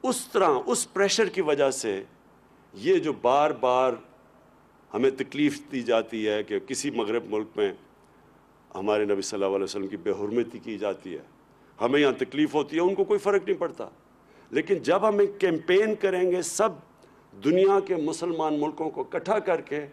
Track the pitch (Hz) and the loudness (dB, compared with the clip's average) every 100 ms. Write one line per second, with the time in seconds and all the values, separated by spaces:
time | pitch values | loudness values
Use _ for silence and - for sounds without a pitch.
0 | 262 247 - 208 180 131 - 233 - 190 | -2 -2 -2 2 4 4 0 -2 -2 0
1 | 196 - 196 180 156 143 139 131 113 98 | 2 2 0 0 0 2 2 2 -4 -4
2 | 95 - _ _ _ _ _ 95 131 185 | -6 -20 _ _ _ _ _ -6 2 2
3 | 151 123 120 139 151 123 127 127 131 113 | 2 0 2 4 2 2 2 4 2 0
4 | - - _ _ _ _ _ _ _ 107 | -12 -20 _ _ _ _ _ _ _ 0
5 | 131 135 131 143 147 143 - 131 117 113 | 0 0 -8 0 -2 -2 -10 -6 0 0
6 | 110 113 107 107 104 101 - 127 139 117 | 0 -4 -2 -2 -2 -6 -4 -6 -4 -4
7 | 104 117 101 107 107 - 98 85 - _ | -2 -4 -2 -6 -4 -2 -2 -2 -20 _
8 | _ _ _ _ _ _ _ 92 101 107 | _ _ _ _ _ _ _ -6 0 0
9 | 104 98 - 104 98 98 95 101 95 98 | 0 -2 -2 -2 -2 0 -4 -6 -8 -6
10 | 95 98 101 117 117 110 117 104 104 95 | -4 -4 -2 -4 -4 -10 -12 -6 -6 -6
11 | 95 76 - _ _ _ _ - 117 143 | -10 -12 -14 _ _ _ _ -4 0 4
12 | 143 123 - 139 151 147 139 156 180 196 | 2 0 -4 0 0 0 -2 0 0 0
13 | 196 202 202 202 196 185 165 - 107 - | 0 0 2 0 0 -4 -4 -6 -14 -14
14 | _ _ _ - - 139 165 180 - 185 | _ _ _ -20 -4 -4 0 0 2 2
15 | 214 202 202 - 190 160 175 185 214 208 | 4 4 2 2 0 0 2 4 4 0
16 | 196 180 180 180 170 - 214 160 - _ | 0 2 2 0 -2 0 0 0 -20 _
17 | - - _ 101 135 175 196 196 196 175 | -20 -20 _ -2 2 4 6 4 2 -2
18 | 151 165 175 160 156 147 156 147 160 - | -2 -4 -4 -2 -2 0 -2 -4 -6 -6
19 | 131 - 180 214 190 165 147 147 143 | -6 -6 0 0 2 -2 -2 -8 -8